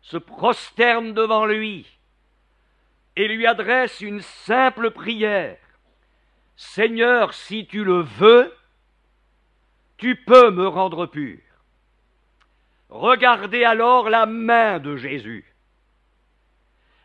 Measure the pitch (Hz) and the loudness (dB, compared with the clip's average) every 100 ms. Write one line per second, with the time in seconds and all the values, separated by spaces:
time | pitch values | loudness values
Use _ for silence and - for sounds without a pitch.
0 | _ 165 - - 220 262 - - 240 233 | _ -14 -14 -4 -2 -2 -8 -2 0 0
1 | 226 214 220 220 214 214 220 190 - _ | -4 -4 -2 0 -2 -4 -6 -12 -20 _
2 | _ _ _ _ _ _ _ _ _ _ | _ _ _ _ _ _ _ _ _ _
3 | _ - 208 220 226 220 202 254 247 - | _ -6 -4 0 -2 0 -2 -2 -2 -6
4 | 208 208 175 - - 240 262 254 226 - | -12 -12 -14 -16 -2 0 2 0 -6 -6
5 | 196 226 214 202 143 87 _ _ _ _ | -10 -4 -2 -2 -6 -12 _ _ _ _
6 | _ _ _ _ _ _ - - 226 226 | _ _ _ _ _ _ -14 -4 -2 0
7 | 233 247 202 - - 214 185 202 196 180 | 2 2 0 -6 -12 -12 -10 -6 0 0
8 | 151 101 185 240 269 - _ _ _ _ | -2 2 6 6 4 -4 _ _ _ _
9 | _ _ _ _ _ _ _ _ _ _ | _ _ _ _ _ _ _ _ _ _
10 | 240 254 - 254 240 180 190 165 190 165 | -6 -6 6 8 8 4 -4 -2 -4 -6
11 | 175 151 139 85 _ _ _ _ _ _ | -10 -10 -12 -14 _ _ _ _ _ _
12 | _ _ _ _ _ _ _ _ _ 110 | _ _ _ _ _ _ _ _ _ -4
13 | 185 247 247 226 196 233 233 226 233 254 | 0 2 2 2 -2 0 0 2 2 2
14 | 220 226 220 226 226 233 220 180 143 143 | 2 0 0 -4 0 0 0 -2 -8 -10
15 | 131 139 110 113 - _ _ _ _ _ | -10 -12 -12 -16 -20 _ _ _ _ _
16 | _ _ _ _ _ _ _ _ _ _ | _ _ _ _ _ _ _ _ _ _